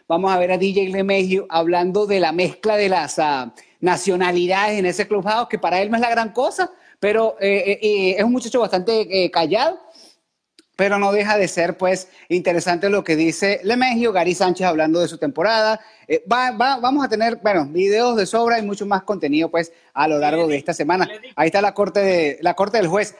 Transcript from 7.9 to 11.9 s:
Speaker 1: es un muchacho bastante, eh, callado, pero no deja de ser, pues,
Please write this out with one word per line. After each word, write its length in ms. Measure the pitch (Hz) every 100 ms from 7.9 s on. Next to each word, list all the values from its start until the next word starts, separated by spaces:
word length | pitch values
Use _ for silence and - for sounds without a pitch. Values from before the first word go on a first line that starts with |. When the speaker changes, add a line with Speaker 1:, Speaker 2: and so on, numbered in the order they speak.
| 202 185 196
Speaker 1:
es 60 |
un 80 | 226
muchacho 280 | 247 226 254
bastante, 640 | 208 185 180 220 180 190
eh, 60 | 180
callado, 480 | 175 151 208 311 370 - - - _ _ _ _ _ _ -
pero 220 | 196 202
no 140 | 202
deja 240 | 208 208 214
de 100 | 180
ser, 300 | 175 175 170
pues, 320 | 185